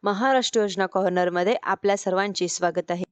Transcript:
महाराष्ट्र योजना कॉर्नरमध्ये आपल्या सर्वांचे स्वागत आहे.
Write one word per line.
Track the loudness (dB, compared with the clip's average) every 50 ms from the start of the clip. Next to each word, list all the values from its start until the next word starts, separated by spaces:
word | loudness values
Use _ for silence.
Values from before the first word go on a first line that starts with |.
| -2
महाराष्ट्र | -2 -2 0 2 2 2 2 2 2 0 0
योजना | 0 0 0 -2 -4
कॉर्नरमध्ये | 0 0 0 0 2 2 2 0 2 0 0 0 0 0 -2 -2
आपल्या | -4 -4 0 0 0 0
सर्वांचे | 0 0 -2 0 0 0 -2 -2 -4 -4 -4
स्वागत | -2 -2 -2 -2 -2 -2 -4 -4
आहे. | -4 -6 -6 -10